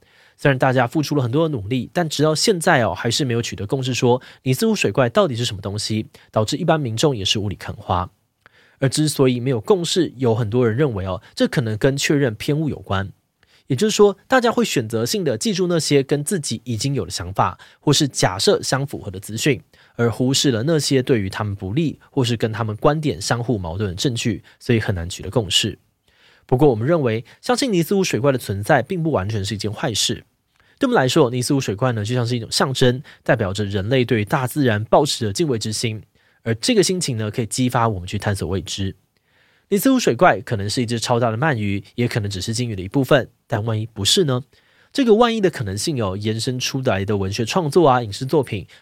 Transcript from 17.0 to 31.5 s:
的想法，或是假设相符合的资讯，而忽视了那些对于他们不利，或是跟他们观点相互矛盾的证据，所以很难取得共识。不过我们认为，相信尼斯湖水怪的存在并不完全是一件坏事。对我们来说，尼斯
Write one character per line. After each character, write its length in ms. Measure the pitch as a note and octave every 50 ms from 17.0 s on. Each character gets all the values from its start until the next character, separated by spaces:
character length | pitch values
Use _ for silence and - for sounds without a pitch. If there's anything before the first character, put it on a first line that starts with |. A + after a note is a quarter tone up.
| F#2
的 60 | E2
想 220 | G2 - F2+ F2 F#2+
法， 260 | - B2 F#2+ E2+ - - - _ _
或 120 | - - C#3+
是 140 | - D3+
假 320 | C3 - - - A2+ F#2 F#2+
设 240 | - - F#3+ - -
相 240 | - - C3 C#3
符 120 | C#3+ - F2
合 120 | - -
的 80 | F2+ F#2+
资 180 | - - G#2
讯， 240 | A#2 - D#3 C3 F2 - _ _ _ _ _ _
而 120 | - A#2+ A#2
忽 240 | G#2+ - C3 B2+ C3+
视 200 | - - D3+ A#2+
了 100 | G#2+ A2+
那 140 | D#3 E3+ D#3
些 240 | C3+ - C#3+ C3 B2+
对 180 | - C#3 A2+
于 80 | G2 F#2+
他 140 | - - G#2+
们 100 | G#2 G2+
不 180 | - - F#2 G#2
利， 260 | D3 E3+ C#3+ - - _ _
或 120 | - C#3+ C3+
是 140 | A#2 A#2+
跟 160 | A2 - A2+ A2
他 100 | G#2+ A#2
们 140 | G#2+ G#2
观 240 | G2+ - D3+ D3 D#3+
点 200 | D3+ D3 G2+ D2+
相 220 | - - B2 A#2 A#2
互 160 | - B2+ G2+
矛 180 | F2+ E2 E2
盾 140 | F#2+ G#2+ G2
的 60 | E2+
证 180 | F#2+ - D3+ A#2+
据， 300 | A#2 - A#2+ G#2 - - _ _ _
所 160 | - - A#2+
以 20 | A2
很 160 | - - G#2+
难 140 | F2 E2 E2+
取 120 | - -
得 100 | - F#2
共 200 | - C3 G#2+ F2
识。 280 | - - - G#2+ - - _ _ _ _ _ _ _ _ _ _ _ _ _
不 100 | - C3
过 120 | B2+ D#3 D3
我 80 | A#2+
们 100 | G#2+ A2+
认 160 | C3+ F3 E3+ C#3+
为， 220 | A#2+ A2 A2+ A#2 - - _
相 160 | - - B3
信 160 | A#3 D4+ C4 G#3
尼 100 | E3+ E3
斯 100 | - G#3
湖 80 | G3 F#3
水 160 | - - A2
怪 100 | A2+ C#3+
的 80 | C3+ B2
存 240 | - - G#2 G2 G#2
在 200 | - D#3+ C3+ A2+
并 200 | - G3 F3+ D#3+
不 80 | E3
完 180 | C#3 G#2 F#2 G#2
全 160 | G#2+ G#2+ F#2+
是 120 | G2+ A2+
一 20 | G2
件 140 | - G#2 G#2
坏 200 | - - D3 G#2+
事。 320 | - - - A2+ F2 - _ _ _ _ _ _ _ _ _ _ -
对 80 | -
我 60 | B3+ B3
们 20 |
来 140 | C4 C3 C3
说， 200 | - E3+ D3 A#2
尼 120 | B2 B2+ A#2+
斯 100 | -